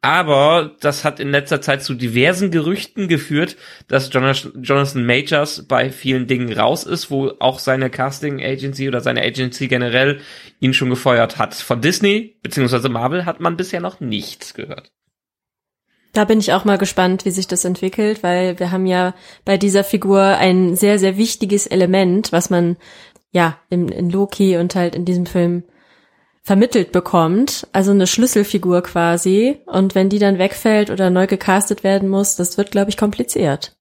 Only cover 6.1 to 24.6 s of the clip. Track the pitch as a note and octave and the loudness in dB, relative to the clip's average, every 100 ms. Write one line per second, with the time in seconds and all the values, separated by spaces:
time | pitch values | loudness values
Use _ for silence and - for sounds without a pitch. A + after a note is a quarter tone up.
6.1 | B2+ B2 B2+ A#2+ G#2+ G#2+ D#3+ - E3+ - | -2 0 -2 -2 0 0 0 -4 -8 -4
7.1 | C#3 C3+ - B2+ C3 - C3 C3 B2+ C3+ | -4 -4 -2 -2 -2 -2 -2 -2 -4 -6
8.1 | C#3 D3+ C3+ C3 C3+ C#3 C3+ C3+ D3 C3 | -4 -8 -6 -6 -6 -8 -6 -4 -2 -2
9.1 | A#2+ A#2 C3 B2+ B2 C3+ B2 B2 A#2+ C3+ | -2 -2 -4 -6 -6 -2 -2 0 0 0
10.1 | C#3+ - - - _ C3 C3 C3 B2 C3+ | -2 -10 -20 -20 _ 0 0 0 0 2
11.1 | A#2+ A2+ - G#2+ - - E3+ C3+ F#3 G3+ | 2 2 0 -6 -6 -6 -2 -2 0 2
12.1 | G#3 A3+ _ - - B2+ B2 B2+ A#2 B2 | 0 -4 _ -8 -2 0 0 -2 -2 -4
13.1 | E3+ F3 E3 E3+ E3+ F#3 F3+ F3+ - B2+ | -4 -6 -4 -4 -4 -6 -6 -8 -8 -6
14.1 | G#2+ - - - - - - _ _ _ | -6 -8 -16 -18 -16 -14 -16 _ _ _
15.1 | _ _ _ _ _ _ _ _ _ _ | _ _ _ _ _ _ _ _ _ _
16.1 | G#3+ G#3 A3 G3+ F3+ G#3 G3 G3 - F3+ | -2 2 2 4 2 2 2 0 0 0
17.1 | F#3 G3 F#3 F#3 F3+ F3+ F3+ F#3+ F#3+ G#3 | 0 -2 -4 -4 -4 -2 -2 -4 -2 -2
18.1 | G#3+ F3+ F3+ F#3 F3+ F3 F#3 F#3 F3+ F3+ | -2 -2 0 0 -2 -4 -2 0 2 0
19.1 | F#3 - - - G3 G3+ G3 G3 G3+ F#3+ | -4 -18 -14 -2 0 4 2 2 -2 2
20.1 | G3 G3 G3 F#3 F#3 F3+ F3 G#3 G#3 F#3+ | 4 4 4 4 4 4 2 2 4 2
21.1 | F#3+ A3+ - G3+ G3+ - F#3+ F3+ F#3+ F#3 | 2 -2 -2 -2 0 0 0 2 4 4
22.1 | F#3 A3+ E3+ - F3 E3+ F3 - - - | 2 0 -2 2 2 2 -2 -10 -20 -20
23.1 | _ _ F3+ E3 D#3 _ F3+ E3+ - F3 | _ _ 0 0 -2 _ -2 -2 -2 -2
24.1 | F#3+ G3+ - G3 F3 | 0 -2 2 2 2